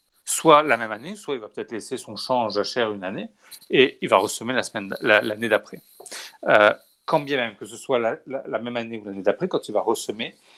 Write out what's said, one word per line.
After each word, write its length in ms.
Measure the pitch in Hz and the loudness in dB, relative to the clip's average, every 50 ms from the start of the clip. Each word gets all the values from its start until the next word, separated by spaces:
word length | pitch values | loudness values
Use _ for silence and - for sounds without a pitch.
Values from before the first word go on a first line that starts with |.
| _ _ _ _ _ | _ _ _ _ _
soit 360 | - - - - 160 151 147 | -8 -6 2 6 6 8 8
la 140 | 156 147 120 | 6 4 0
même 160 | 117 113 107 | 0 -2 -4
année, 240 | 107 107 123 180 214 | -8 -8 -10 -12 -14
soit 180 | 202 - 151 135 | -12 -8 -6 -6
il 60 | 120 | -6
va 80 | 104 98 | -8 -10
peut-être 240 | _ 117 107 - | _ -10 -10 -8
laisser 240 | 120 104 - - - | -8 -10 -8 -8 -10
son 180 | - - - 104 | -10 -10 -12 -12
champ 260 | 95 - - 131 123 | -8 -4 -2 0 0
en 60 | 113 104 | 0 0
jachère 420 | 98 104 95 - - 123 117 107 | -2 -2 -2 -2 -2 -2 -2 -2
une 120 | 104 101 95 | -4 -6 -8
année, 260 | 95 110 165 220 226 _ _ _ - - - _ - | -8 -8 -10 -10 -12 _ _ _ -20 -20 -20 _ 0
et 260 | - 180 170 147 - - | 4 4 4 4 2 -2
il 60 | 190 131 | 2 4
va 80 | 113 95 | 4 4
ressemer 340 | 101 104 - - 113 120 | 4 2 -4 -6 -6 -4
la 100 | 131 117 | -2 -2
semaine, 320 | 101 - - 110 98 98 - - | -2 -4 -6 -8 -8 -8 -8 -2
la, 220 | - 117 107 104 | 2 4 4 4
l'année 260 | 117 113 107 107 117 110 | 4 0 -4 -4 0 2
d'après. 320 | 104 98 - - - - - _ _ - - - - - - - - _ - | 2 2 0 -2 -18 -20 -20 _ _ -20 -20 -18 -16 -16 -16 -18 -16 _ 2
Euh, 280 | - - 107 104 107 - - _ _ _ _ _ | 4 6 8 8 6 4 2 _ _ _ _ _
quand 140 | - 165 156 | 0 0 0
bien 180 | 143 139 143 131 | 0 0 -2 0
même 180 | 117 110 101 | -2 -2 -6
que 80 | - 113 | -10 -14
ce 140 | 101 113 107 | -16 -16 -10
soit 200 | - - 131 120 | -4 -2 0 0
la, 180 | 117 - 135 - - | 2 0 -2 -4 -8
la, 160 | - 127 135 - | -10 -10 -10 -6
la 120 | - 139 107 | -6 -6 -6
même 180 | 117 123 120 | -4 -6 -6
année 220 | 120 113 113 117 110 | -6 -6 -8 -10 -10
ou 80 | 104 | -10
l'année 160 | 104 98 98 | -10 -10 -2
d'après, 260 | 92 101 - - 180 185 | 0 0 0 0 -2 -4
quand 180 | - - - - | -4 -4 -4 -2
il 20 | |
va 80 | 104 98 | -2 0
ressemer, 560 | - 113 110 - - - 107 110 127 165 - _ _ _ _ | 2 0 0 0 -2 -6 -6 -6 -8 -10 -12 _ _ _ _